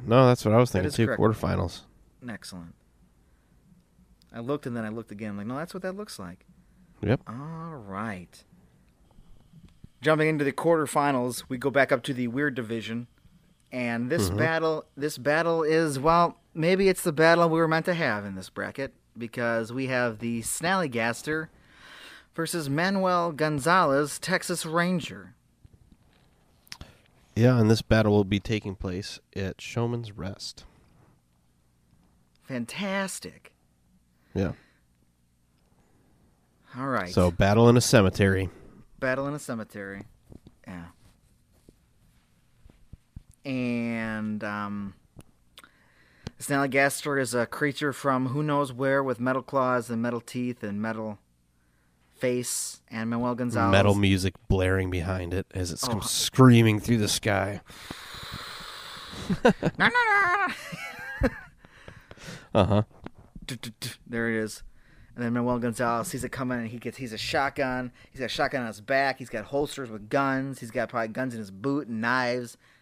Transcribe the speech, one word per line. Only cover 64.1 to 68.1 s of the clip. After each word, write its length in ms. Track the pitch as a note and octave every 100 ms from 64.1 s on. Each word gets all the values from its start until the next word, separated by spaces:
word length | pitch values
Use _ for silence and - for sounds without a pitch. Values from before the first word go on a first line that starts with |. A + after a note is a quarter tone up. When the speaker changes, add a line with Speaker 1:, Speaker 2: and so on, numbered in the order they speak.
| A#2 A2+
Speaker 2:
it 60 | A2+
is. 200 | A2 - - - - - -
And 80 | -
then 80 | A#2+
Manuel 240 | A#2+ A#2+ B2
Gonzalez 500 | A#2+ A2+ A#2+ A#2 A2
sees 160 | C3
it 60 | B2
coming, 260 | C3+ B2+ B2
and 100 | A2+
he 100 | A#2
gets, 180 | A#2 -
he's 160 | B2+
a 60 | G#2+
shotgun. 720 | - D#3+ C#3 D3 C3 B2+ B2+ - -